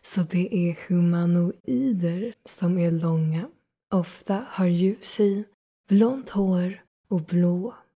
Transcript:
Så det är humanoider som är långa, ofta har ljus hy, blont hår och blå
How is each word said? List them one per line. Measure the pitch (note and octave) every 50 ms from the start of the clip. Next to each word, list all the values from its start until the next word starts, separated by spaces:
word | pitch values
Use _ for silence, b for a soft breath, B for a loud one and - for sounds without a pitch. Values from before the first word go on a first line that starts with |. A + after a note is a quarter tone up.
Så | _ - - G3
det | F3 - - F3+ F3+ - -
är | F#3 F3 F3 E3 - - -
humanoider | F3+ F3 F3 E3+ F3 E3+ E3+ F3 F3 F3 F3 F3 - _ _ - B3+ B3 C4+ C4+ A3+ F#3 F3 E3+ E3+ F3+ G#3 A#3+ G#3+ _ _
som | - - - F#3+ E3+ F3+ F#3
är | E3+ E3+
långa, | E3 E3 E3 E3 E3 D#3+ D#3+ D#3 D#3 E3 G3+ D4+ _ _ _ _ _ _ _ _
ofta | - F#3 E3+ - - - - - G3 G3 B3+ -
har | - - F#3
ljus | F3+ F3 E3+ F#3 F#3+ G#3+ - - - - -
hy, | G#3 G3+ G3 G3+ G#3+ _ _ _ _ _ _ _ _ _
blont | G3 G3+ A3+ A#3 C4 C4+ B3+ -
hår | - G3+ G3 F#3+ F#3 F3+ F3+ F3+ G3 - _ _ _ _ _ _
och | G3+ F3
blå | D#3 - F3 F3 F3 F3 F3 F3+ F#3 F#3 - - _ _ _